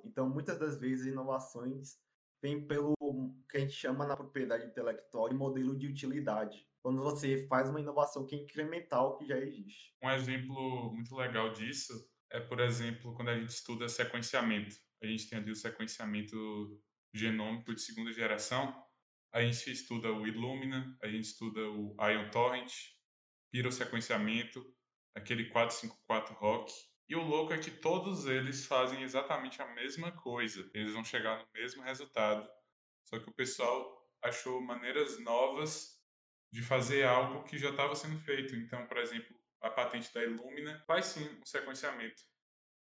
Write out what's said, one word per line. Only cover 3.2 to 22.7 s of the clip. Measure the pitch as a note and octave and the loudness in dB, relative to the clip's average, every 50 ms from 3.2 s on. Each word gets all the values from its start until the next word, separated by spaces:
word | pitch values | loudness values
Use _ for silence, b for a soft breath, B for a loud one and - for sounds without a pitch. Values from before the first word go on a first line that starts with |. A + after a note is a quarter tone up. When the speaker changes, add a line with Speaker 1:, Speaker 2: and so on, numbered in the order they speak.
| C3 B2+ - - - - | -2 -4 -6 -10 -16 -4
Speaker 1:
que | - | -2
a | C#3+ | 0
gente | C3+ C#3 - | 0 0 -2
chama | - - C3 C3 C#3+ D3 | -2 -2 0 0 0 0
na | C#3+ C#3 | 0 0
propriedade | C#3 C3+ - - C3+ C3 A2+ A#2 B2 B2+ | -2 -4 -6 -2 -2 2 2 2 2 0
intelectual | A#2 - B2 A#2 A2+ A2 - - - - A2+ A2+ | -4 -6 -2 0 0 0 -2 -4 -6 0 2 2
de | A#2+ C3 | 4 4
modelo | C3+ C#3 C3+ C3 C3 C3 C3 C3+ | 4 2 2 2 4 2 2 2
de | C3 C#3 | 2 0
utilidade. | C#3+ C#3 - C#3 C3 C#3+ D3+ C#3 A2 G#2 G#2+ G#2+ G#2 - - - _ _ _ | -2 -2 -2 -2 0 0 2 2 2 2 2 2 0 -4 -10 -20 _ _ _
Quando | - B2+ C3 C3 C#3 | 0 2 2 4 4
você | D3 C#3+ C#3+ C#3+ C3+ C3+ C3+ C3+ | 4 4 4 4 4 4 4 4
faz | - C3 B2+ C3+ | 4 6 6 6
uma | C3+ D3 D#3 | 6 2 0
inovação | C#3+ D3 C#3+ D3 C#3+ C#3+ - C#3 C3+ | -2 2 4 4 4 4 4 -2 -4
que | - D3+ | -4 -4
é | C#3+ | -6
incremental | C#3+ - - D#3 D3+ D#3 E3+ E3+ E3 - C#3 B2 C3 | -6 -6 -4 -2 -2 -2 -2 -4 -2 2 4 4 6
ao | C3+ C3+ | 4 2
que | - C#3 | -2 -4
já | C3+ C3 | -2 0
existe. | C3 C#3 C3+ - G#2+ F#2+ G2+ - - - - _ - | 0 0 -2 -6 -8 -12 -14 -14 -16 -18 -20 _ -2
Speaker 2:
Um | B2+ C3 | 2 2
exemplo | C3+ C3 B2+ B2+ C3 C3 B2+ C3 C3 C3 C3 C3 B2+ B2 A#2 A2+ A2 | 2 2 2 0 0 -2 -2 -4 -4 -2 -2 -2 -2 -2 -2 -4 -4
muito | A#2 A#2 - C3 | -6 -8 -6 -4
legal | C3 B2+ A#2+ A2+ A2 A2+ A2 | -2 -2 0 2 2 2 2
disso | G#2+ G#2+ A2 B2+ D3 - - - A#2+ A2+ - _ _ _ _ - | 0 -2 -4 -4 -4 -6 -6 -8 -10 -12 -14 _ _ _ _ -8
é, | - A#2+ | -8 -6
por | A#2+ - B2 A#2+ | -4 -2 2 4
exemplo, | B2 A#2 A2+ A#2+ A#2 A#2 A2+ - - A#2+ A#2+ | 4 4 4 2 -2 -2 -4 -6 -8 -10 -8
quando | - A#2+ A#2+ | -4 -2 0
a | A#2 | 0
gente | A2+ A2+ A2+ | 0 -2 -4
estuda | - - - - A#2+ A2+ A#2+ A#2 | -8 -10 -6 -6 -6 -4 -4 -4
sequenciamento. | - - A#2 - - A#2+ A2+ - - B2+ A#2 A2+ G#2+ G2+ G#2 G#2 - - _ _ _ - | 0 0 0 0 0 -4 -4 0 2 2 4 4 2 2 0 -4 -10 -16 _ _ _ -10
A | A2 | -6
gente | G#2+ A2 A2 - | -4 -4 -4 -4
tem | - A#2 A2 | -6 -6 -6
ali | G#2 G#2+ | -4 -4
o | G#2+ | -6
sequenciamento | G#2+ - A2 A2 - A2+ A2 - - A2+ G#2+ G#2 G#2 G#2 G#2 A2+ A2 G#2+ G#2+ G#2+ G#2 G#2 G#2 G#2 G#2 _ _ _ _ _ _ - | -4 -6 -6 -4 -4 -6 -6 -6 -6 -4 -2 -2 -2 -4 -4 -6 -6 -6 -4 -4 -6 -6 -8 -10 -16 _ _ _ _ _ _ -4
genômico | G#2+ A2 A#2 A2 A2 G#2+ A2 A2+ A#2 A#2 A#2+ A2+ | -2 0 2 2 2 0 -2 -2 -4 -4 -6 -6
de | A2 | -6
segunda | - - A2+ A2+ A#2 A#2 A2+ | -6 -8 -6 -6 -6 -6 -2
geração, | A#2 A2+ G#2+ G#2+ G#2 - - B2+ C3 C#3 C3+ - - - _ _ _ _ _ _ _ _ _ | 0 2 2 2 0 0 0 0 0 0 0 -4 -8 -16 _ _ _ _ _ _ _ _ _
a | - A#2 | 2 4
gente | A#2+ A#2+ A#2+ - - C3+ | 4 4 4 0 -2 -4
estuda | A#2+ - - - A#2+ A2+ A2+ A2+ | -6 -6 -4 -4 -4 0 0 0
o | A2 G#2+ G#2+ | 0 2 0
Illumina, | A2+ A2 A2+ A#2+ C3 C3+ C3+ C3+ C3+ C3 C3 C3 C3 - - G#2+ | -2 0 0 -2 -2 -2 -2 -2 -2 -2 -2 -2 -4 -8 -6 -4
a | |
gente | G#2+ G#2+ A2+ A2 | -2 -2 -2 -4
estuda | - - - A2+ A2 G#2+ A2 A2 G#2+ | -4 -6 -6 -6 -4 -2 -2 -2 -2
o | G#2+ G#2 G#2 G#2 G#2 - | -2 -4 -4 -4 0 4
Ion | G#2+ G#2+ A2 A2 G#2 G#2+ | 6 6 6 4 2 2
Torrent, | - A#2 A#2+ B2+ B2+ B2+ B2 - | 4 6 6 6 4 2 -4 -6